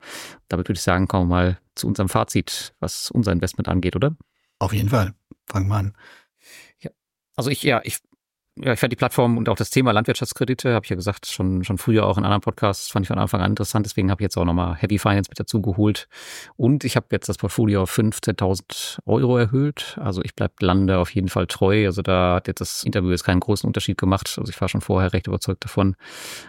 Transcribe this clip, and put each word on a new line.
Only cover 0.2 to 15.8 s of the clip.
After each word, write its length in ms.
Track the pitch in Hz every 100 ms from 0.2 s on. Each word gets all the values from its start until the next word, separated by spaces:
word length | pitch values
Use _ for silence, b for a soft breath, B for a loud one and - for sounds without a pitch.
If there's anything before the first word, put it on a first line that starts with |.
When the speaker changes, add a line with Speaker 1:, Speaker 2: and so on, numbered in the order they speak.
| B B -
Speaker 1:
Damit 200 | 87 90
würde 100 | 101
ich 40 |
sagen, 260 | - 90 95
kommen 200 | 98 90
wir 60 |
mal 240 | 87 90 90 _
zu 120 | - 117
unserem 220 | 107 98
Fazit, 680 | 110 113 - - - - _
was 300 | - - -
unser 220 | - 104
Investment 360 | 87 90 - 95
angeht, 280 | 92 87 92
oder? 200 | 135 156 _ _ _ -
Speaker 2:
Auf 120 | 95
jeden 160 | 107 107
Fall. 240 | 123 95 - _ - -
Fangen 220 | 101 95
wir 80 | 104
an. 180 | 98 B B B B B B B B _
Speaker 1:
Ja. 100 | - - _ _ _ -
Also 140 | 127
ich, 120 | 139
ja, 180 | 147 117
ich, 140 | - - - _ _ _ _ -
ja, 120 | 135
ich 80 | 113
fand 120 | 131
die 40 | 117
Plattform 420 | 127 - 120 117
und 100 | 113
auch 60 |
das 160 | 104 110
Thema 220 | - 131
Landwirtschaftskredite, 840 | 107 120 - 117 - 123 127 131
hab 80 | 113
ich 80 | -
ja 60 | 90
gesagt, 300 | 92 98 -
schon, 360 | - 95 92
schon 160 | 92 98
früher 260 | - 110
auch 140 | 101 98
in 60 |
anderen 160 | 101 101
Podcasts, 500 | - - 107 98 -
fand 140 | 107
ich 40 | 95
von 80 | -
Anfang 240 | 101 101
an 120 | 92
interessant. 340 | 104 104 110 104
Deswegen 240 | - 95
hab 80 | 98
ich 60 |
jetzt 120 | 98 -
auch 80 |
nochmal 300 | 87 85 87
Heavy 240 | 87 98 101
Finance 320 | 110 101 95
mit 80 | -
dazu 240 | - 113
geholt. 460 | 104 92